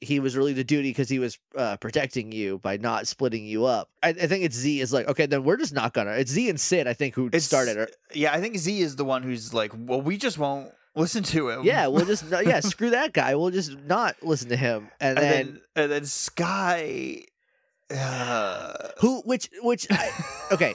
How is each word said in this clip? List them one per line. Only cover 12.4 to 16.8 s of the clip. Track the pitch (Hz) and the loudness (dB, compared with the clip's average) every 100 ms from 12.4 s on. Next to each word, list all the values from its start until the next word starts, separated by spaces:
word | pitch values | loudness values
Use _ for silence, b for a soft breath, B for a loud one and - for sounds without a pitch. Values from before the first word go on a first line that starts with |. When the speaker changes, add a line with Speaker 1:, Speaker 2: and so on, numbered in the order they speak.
Speaker 1:
yeah, | 214 202 | 4 4
screw | 196 - 233 | 2 0 2
that | 233 311 | 2 2
guy. | 156 127 143 | 2 2 2
We'll | 175 | 0
just | 185 151 139 | 0 -4 -6
not | 143 196 214 - | 0 2 2 -2
listen | 165 147 120 | -2 -2 0
to | 120 | 0
him. | 127 113 107 - | 0 0 -6 -2
And | 139 131 | 0 4
Speaker 2:
And | 143 | 4
Speaker 1:
then | 151 135 | 4 0
Speaker 2:
then, | 147 - 156 | -8 -6 0
and | 147 | 0
then | 147 143 | 0 -2
Sky, | - - - 170 196 180 175 | -4 -4 -2 -2 0 0 0